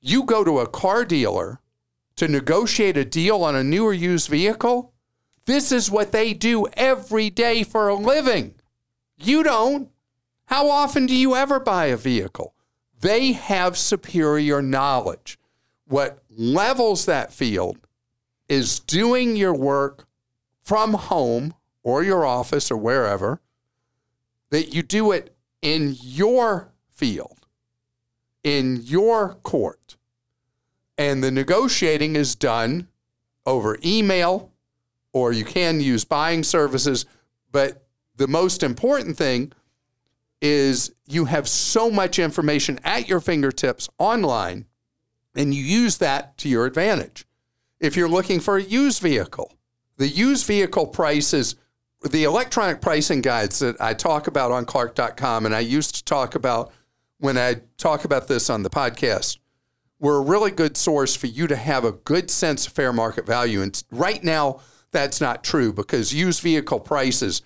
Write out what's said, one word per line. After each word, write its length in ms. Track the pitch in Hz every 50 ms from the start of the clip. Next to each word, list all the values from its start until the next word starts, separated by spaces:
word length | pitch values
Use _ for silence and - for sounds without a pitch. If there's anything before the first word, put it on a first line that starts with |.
| _
You 160 | 127 180 262 262
go 220 | 262 226 214 202
to 160 | 170 156 131
a 80 | 120 113
car 360 | - - - 185 196 233 240
dealer 540 | 170 170 143 123 101 95 92 85 95 113 - _ _ _ _ _ _ _ _ _ _ _
to 140 | - 170 156
negotiate 680 | 147 139 131 131 160 190 240 220 - - 214 196 180
a 80 | 147 135
deal 380 | 113 - 165 165 196 214 202 175
on 140 | 151 143
a 80 | 135 131
new 200 | 135 156 196 226
or 80 | 220 202
used 360 | 180 170 180 180 165 151 -
vehicle, 640 | 147 151 180 208 226 220 - 240 247 247 247 - _ _ _ _ _ _ _ _ _ _ _
this 260 | - 254 285 277 - 269
is 180 | 247 214 220
what 220 | 196 214 208 208 -
they 200 | 220 220 226 208
do 360 | - - 226 240 226 202 - -
every 540 | - 247 262 262 262 196 196 214 220 220 214
day 360 | 185 - 233 240 226 233 214
for 240 | - - 226 214 202
a 80 | 202
living. 580 | 202 208 233 269 302 277 262 233 180 113 - - _ _ _ _ _ _ _ _ _ _ _ _
You 260 | _ 156 202 277 311 320
don't. 460 | 311 254 220 220 254 285 285 269 - _ _ _ _ _ _ _ _ _ _ _
How 260 | _ 254 277 285 294
often 360 | 285 285 294 277 277 285 262
do 80 | 254 254
you 180 | 254 262 262 254
ever 240 | 254 277 277 285 269
buy 280 | 269 226 196 180 165
a 100 | 143 127
vehicle? 580 | 113 113 131 123 113 92 98 _ - - - _ _ _ _ _ _ _ _ _ _
They 320 | - 185 208 233 262 269 247
have 440 | - - - 202 185 180 185 180
superior 840 | - - - 208 190 - - - 175 156 151 151 151 151 147 147 143 139
knowledge. 800 | 135 135 135 135 143 135 127 104 92 80 - _ - - _ _ _ _ _ _ _ _ _ _ _
What 340 | 135 139 143 127 - - _ _
levels 760 | 110 113 113 120 135 175 202 233 269 254 240 220 202 - -
that 260 | - 165 135 113 - -
field 480 | - 139 120 104 92 90 90 - - _ _ _ _ _ _ _ _ _ _ _ _ _ _
is 300 | 139 135 123 104 - -
doing 560 | _ - 147 175 220 233 247 254 254 240 226
your 200 | 208 196 185 175
work 520 | 139 131 139 139 139 139 139 - - - _ _ _ _ _ _ _ _ _ _ _ _
from 320 | - 202 214 220 220 214
home 580 | 202 - - 196 165 135 120 117 120 135 156 - _ _ _ _ _ _
or 220 | 120 123 143 170
your 200 | 196 196 180 156
office 460 | 135 123 123 127 - - 147 - -
or 60 | 127
wherever, 640 | 113 107 113 127 135 120 104 101 98 95 104 135 - _ _ _ _ _ _ _ _ _ _ _ _ _ _ _ _ _ _ _ _ _ _
that 220 | 147 151 160 151 -
you 120 | 165 165
do 260 | 127 180 214 220 214
it 240 | 196 156 - - _ _ _ _ _ _ -
in 340 | 147 156 160 151 143 135 123
your 720 | 120 127 127 143 196 220 247 254 240 226 202 170 - - _ _ _ _ _
field, 560 | - 151 127 101 78 - - - _ _ _ _ _ _ _ _ _ _ _ _ _ _ _ _ _ _ _ _ _ _
in 380 | 147 143 143 131 131 127 120 117
your 500 | 120 143 180 202 226 233 220 208 180 - - _
court. 520 | - - 147 107 80 - _ _ _ - _ _ _ _ _ _ _ _ _ _ _ _ _ _ _ _ _ _ _ _ -
And 240 | 147 143 139 135 131
the 80 | 131
negotiating 840 | 131 135 135 135 175 190 254 262 - - 185 165 156 151 151 156 156
is 180 | 151 147 135 -
done 540 | - - 131 113 117 113 113 139 175 175 - _ _ _ _ _ _ _ _ _ _ _
over 320 | 131 131 127 104 107 107 - -
email, 680 | 170 202 220 214 196 190 180 175 170 185 214 - - _ _ _ _ _ _ _ _ _ _ _ _ -
or 180 | 131 127 120
you 140 | 120 117 110
can 340 | - - 185 180 170 165 156
use 280 | 143 135 123 110 -
buying 360 | _ 156 147 151 165 170 165 156
services. 600 | - - 170 147 143 131 135 120 143 135 117 - _ _ _ _ _ _ _ _ _ -
But 340 | 143 135 135 123 - _ _ _ _ _ _ _
the 100 | 117 139
most 360 | 135 139 165 185 185 180 - 190
important 560 | 143 120 - - 247 285 277 247 170 156 -
thing 340 | 165 139 127 120 127 147 - _ _ _ _ _ _ _ _ _ _ _ _ _ _ _ _ _
is 540 | - 147 147 147 139 139 131 120 - - - _ _
you 200 | - 135 165 160
have 220 | 123 156 151 139 -
so 420 | - - - - - 220 226 233
much 280 | 214 208 190 175 - -
information 600 | 175 156 147 - 156 151 147 147 143 - 139 - -
at 280 | 160 196 240 120 -
your 100 | 185 175
fingertips 680 | - - 175 151 139 135 127 - - 131 123 - - - _ _
online, 680 | 160 202 226 240 196 151 123 113 95 87 90 104 110 _ _ _ _ _ _ _ _ _ _ _ _ _ _
and 200 | - 143 147 139
you 80 | 139 135
use 360 | 139 190 226 240 226 - -
that 400 | 185 147 135 - - - _ -
to 100 | - 147
your 160 | 127 113 117
advantage. 600 | 131 131 160 175 214 208 147 82 - _ - - _ _ _ _ _ _ _ _ _ _ _
If 160 | - 151 143
you're 140 | 180 175 165
looking 320 | 170 185 185 190 202 170
for 160 | 165 - 202
a 60 | 196 196
used 400 | 190 208 254 277 285 240 - 185
vehicle, 500 | 165 143 110 90 - - - 117 - _ _ _ _ _ _ _ _ _ _
the 100 | 135 143
used 380 | 147 170 220 262 285 254 -
vehicle 400 | - 208 202 196 180 - - 156
prices, 720 | - - - 170 151 151 147 143 - - 147 123 - - _ _ _ _ _ _ _ _ _
the 240 | - 143 135 160 156
electronic 560 | 147 156 220 254 254 - 247 214 185 156 -
pricing 400 | - 185 160 151 147 - 170 135
guides 380 | 120 131 120 117 107 98 - -
that 200 | 143 120 117 - -
I 100 | 113 113
talk 360 | - - 170 156 151 147 -
about 220 | 147 143 131 120
on 140 | 123 127 120
Clark 300 | - - 139 120 117 -
dot 240 | - 123 113 - -
com, 260 | 135 127 117 113 110
and 100 | 107 107
I 60 | 110
used 360 | 117 117 127 151 151 - -
to 80 | - -
talk 300 | - 156 139 131 117 -
about 380 | - 117 131 120 113 123 - - _ _ _ _ _ _ _ _ _
when 180 | 147 139 131
I 200 | 127 123 123 123 117 - _ _
talk 300 | _ - 170 151 147 -
about 220 | - 143 131 123 -
this 200 | 143 120 - -
on 140 | 123 110 98
the 80 | -
podcast, 680 | - 151 139 120 120 - - 123 104 92 - - - _ _ _ _ _ _ _ _ _ _ _ _ _
were 200 | 147 143 147 143
a 20 |
really 300 | 139 143 175 208 220 202
good 260 | 196 196 165 151 -
source 400 | - - - 156 147 135 131 -
for 100 | - -
you 200 | 123 110 127 165
to 100 | 156 143
have 260 | 123 110 147 143 131 120
a 100 | 113 98
good 380 | - _ - 147 175 180 185
sense 360 | - - - 160 147 131 -
of 60 | - -
fair 180 | - 143 127 123
market 320 | 117 113 113 110 - -
value. 380 | - 113 123 123 120 110 101 95
And 100 | 98 -
t-, 100 | - - _
right 320 | - 120 165 190 220 - 175
now, 380 | 165 160 156 147 139 135 135 - - _ _ _ _
that's 320 | - 160 143 139 - - 156
not 200 | 127 117 - -
true 300 | - - 156 127 110 98
because 400 | 90 101 - - 131 113 - 131
used 300 | 151 175 185 165 - -
vehicle 380 | 175 160 156 143 - 135 120
prices 600 | 135 - 151 143 131 127 120 - 127 98 85 - _